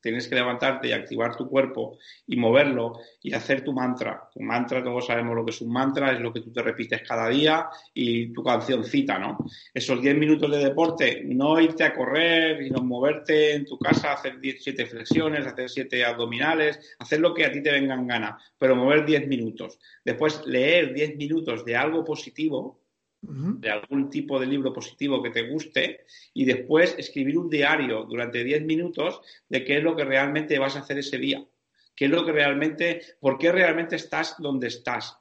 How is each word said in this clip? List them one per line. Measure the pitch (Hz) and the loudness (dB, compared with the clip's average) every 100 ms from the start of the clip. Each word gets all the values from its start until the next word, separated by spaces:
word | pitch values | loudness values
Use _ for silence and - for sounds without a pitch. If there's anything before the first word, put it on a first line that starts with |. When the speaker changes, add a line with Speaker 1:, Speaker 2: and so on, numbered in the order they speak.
Speaker 1:
Tienes | 117 117 - | -4 -4 -2
que | |
levantarte | 127 123 123 135 127 123 | 0 0 0 0 0 -2
y | |
activar | 113 - 117 117 - | -4 -4 -2 -2 -4
tu | 127 | 0
cuerpo | 135 135 131 110 - - - - | 2 2 -2 -8 -10 -20 -20 -4
y | 123 | 2
moverlo | 117 127 143 123 117 117 - _ | 6 6 6 2 -2 -6 -18 _
y | - | -6
hacer | 131 - 135 | -6 -2 -2
tu | 147 | 0
mantra. | 131 127 123 101 - - | -2 -2 -2 -6 -8 -12
Tu | - | -12
mantra, | 107 117 120 127 | -4 -2 0 -2
todos | 123 123 123 | -2 -4 -2
sabemos | 117 120 117 | -2 0 -2
lo | |
que | 117 | -2
es | 110 | -4
un | 117 | -4
mantra, | 123 135 139 139 | 0 0 2 0
es | 123 | 0
lo | 117 | -2
que | 113 | -6
tú | 117 | -8
te | 117 | -4
repites | 117 - 113 113 - | -4 -4 -4 -6 -4
cada | 117 113 | -2 0
día | 131 156 160 165 - - | 4 4 4 0 -10 -12
y | - 123 117 117 | -4 0 0 -2
tu | 117 | -4
cancioncita, | 127 117 117 127 110 139 - 95 | 0 0 2 -2 0 0 0 -2
¿no? | 98 - - - - | -4 -6 -8 -8 -10
Esos | 127 120 127 | -8 -2 2
diez | 131 151 | 4 4
minutos | 151 151 151 | 4 4 4
de | 143 | 2
deporte, | 139 139 165 - 131 - | 2 4 2 4 0 0
no | 143 127 143 160 | -2 0 4 6
irte | 165 160 | 6 4
a | 156 | 0
correr, | 135 127 147 170 165 160 147 | 2 0 2 4 4 2 0
sino | 135 131 | -2 -2
moverte | 127 123 135 151 - 156 151 | -2 2 2 0 2 4 6
en | 147 | 2
tu | 139 135 | -4 -2
casa, | 156 156 151 | 4 4 2
hacer | 139 135 127 | -4 -6 -6
diez, | 135 131 | -8 -6
siete | - 135 117 | -8 -6 -6
flexiones, | 113 110 160 156 151 131 | -8 0 2 2 -2 -4
hacer | 120 127 | -6 -8
siete | 135 131 123 | -6 -4 0
abdominales, | 120 120 117 120 147 160 151 143 - - | 0 0 -4 -2 0 2 0 -2 -16 -18
hacer | 117 151 | -4 2
lo | 170 | 2
que | 165 | 2
a | 147 | 0
ti | 135 | 0
te | 147 | 0
venga | 143 135 | 2 0
en | 127 127 | -2 -2
gana, | 117 110 107 _ _ | -2 -4 -10 _ _
pero | 131 | 4
mover | 127 127 151 147 | 4 6 4 4
diez | 151 135 | 2 2
minutos. | 131 113 - 92 - - - | -2 -2 -6 -12 -14 -20 -8
Después | - 113 156 151 131 | -4 0 0 0 -2
leer | 127 139 175 143 | 2 4 4 2
diez | 131 151 | 0 -4
minutos | 147 143 165 160 113 | -4 -2 -2 -2 -6
de | 117 117 | -2 0
algo | 143 160 | 0 0
positivo, | 156 147 - - 156 131 131 - _ _ _ _ | -2 -6 -8 -4 -2 -2 -6 -14 _ _ _ _
Speaker 2:
Ujú. | - 139 160 240 | -14 -6 -4 -4
Speaker 1:
de | 110 | -2
algún | 107 - 139 139 | -4 -2 -2 -2
tipo | 147 143 135 | -4 -4 -2
de | 127 | 0
libro | 139 131 | 0 -2
positivo | - - - 139 127 | -4 -12 -6 -2 0
que | 117 | -2
te | - 117 | -4 -4
guste, | 151 - - 170 - _ - - | -6 -4 -2 -2 -6 _ -20 -14
y | - | 0
después | 131 123 - 156 175 - | 2 2 2 4 4 2
escribir | - 143 135 160 | -8 -4 0 0
un | 170 | 0
diario | 151 143 156 131 110 | 2 2 2 0 -4
durante | 110 117 120 120 | -4 -6 -4 -4
diez | 120 151 | 0 -2
minutos | 156 160 175 - 156 - - - _ | 0 -2 -2 -4 -4 -6 -16 -20 _
de | 135 | -6
qué | 131 143 | 0 0
es | |
lo | 160 | 2
que | 156 | 0
realmente | 139 135 143 151 151 147 | 2 2 2 -2 0 0
vas | 135 | 0
a | 139 | -4
hacer | 139 143 | -6 -6
ese | 139 127 | -4 -4
día, | 135 - - _ _ _ _ | -2 -4 -8 _ _ _ _
qué | - 139 | -2 2
es | |
lo | 165 165 | 2 2
que | |
realmente, | 151 143 139 156 151 170 170 - - | 2 2 2 -2 0 -2 -2 -10 -2
por | 139 131 | -2 2
qué | 165 | 2
realmente | 180 175 160 170 | 4 4 2 -2
estás | 165 - 151 160 - | -6 -4 -4 -4 -6
donde | 147 135 123 | -4 -2 -4
estás | - - 120 - - | -6 -6 -6 -8 -16